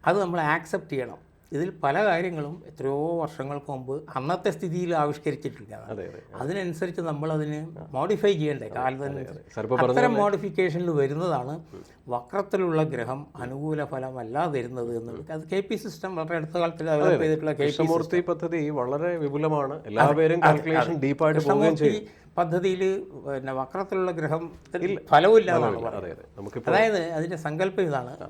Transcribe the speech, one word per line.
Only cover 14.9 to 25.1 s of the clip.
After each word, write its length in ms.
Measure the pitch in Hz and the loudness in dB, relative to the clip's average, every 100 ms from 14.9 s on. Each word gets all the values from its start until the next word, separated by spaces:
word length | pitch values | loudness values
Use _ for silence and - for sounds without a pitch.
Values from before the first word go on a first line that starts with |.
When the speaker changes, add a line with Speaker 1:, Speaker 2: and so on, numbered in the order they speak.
| 117 | -4
Speaker 1:
എന്നുള്ളത്. 280 | 117 117 156 | -6 -12 -10
Speaker 2:
ഉം. 40 | |
Speaker 1:
അത് 160 | 160 156 | -10 -4
കെ 100 | 196 | -4
പി 160 | 196 220 | -2 -4
സിസ്റ്റം 400 | 208 160 185 180 | -6 -10 -8 -6
വളരെ 200 | 156 170 | -4 -4
അടുത്ത 160 | 156 | -2
കാലത്ത് 260 | 170 170 165 | 0 -2 -2
Speaker 2:
അതെ, 80 | 160 | 0
Speaker 1:
ഡെവലപ്പ് 280 | 151 165 | 4 4
Speaker 2:
അതെ. 40 | 151 | 4
Speaker 1:
ചെയ്തിട്ടുള്ള 360 | 156 151 151 | 4 0 0
കെ 100 | 151 | 0
പി 20 | 147 | 0
Speaker 2:
കൃഷ്ണമൂർത്തി 520 | 143 160 165 160 175 | 2 2 2 2 0
Speaker 1:
സിസ്റ്റം. 160 | 175 | 0
Speaker 2:
പദ്ധതി 360 | 160 170 170 147 | -2 -2 -2 -2
വളരെ 480 | 147 123 143 175 170 | -2 -2 0 -2 -2
വിപുലമാണ്. 560 | 147 143 156 151 135 | -2 0 0 2 0
Speaker 1:
അതെ, 140 | 147 110 | -4 -6
Speaker 2:
എല്ലാവരും 560 | 107 143 147 160 170 | 2 4 6 4 6
Speaker 1:
അതെ, 100 | 156 | 6
Speaker 2:
കാൽക്കുലേഷൻ 380 | 156 160 160 123 | 6 4 2 2
Speaker 1:
അതെ. 80 | 165 | 0
Speaker 2:
ഡീപ്പായിട്ട് 420 | 135 139 156 160 | 0 2 4 4
പോവുകയും 320 | 160 143 160 | 4 4 4
Speaker 1:
കൃഷ്ണമൂർത്തി 260 | 156 147 107 | 4 4 2
Speaker 2:
ചെയ്യും. 320 | 107 - - - | -6 -20 -10 -2
Speaker 1:
പദ്ധതിയിൽ 680 | 175 175 190 185 190 190 190 139 139 | 0 2 0 2 0 0 -6 -12 -6
പിന്നെ 200 | 139 135 | -6 -4
വക്രത്തിലുള്ള 580 | 131 131 185 190 190 185 | -6 -4 -6 -4 -2 -2
ഗ്രഹത്തിൽ 720 | 170 156 160 165 - - 180 | -2 -2 -2 -4 -14 -10 -4
Speaker 2:
ഇല്ല. 160 | 175 196 | -2 -4
Speaker 1:
ഫലമില്ല 480 | - | 6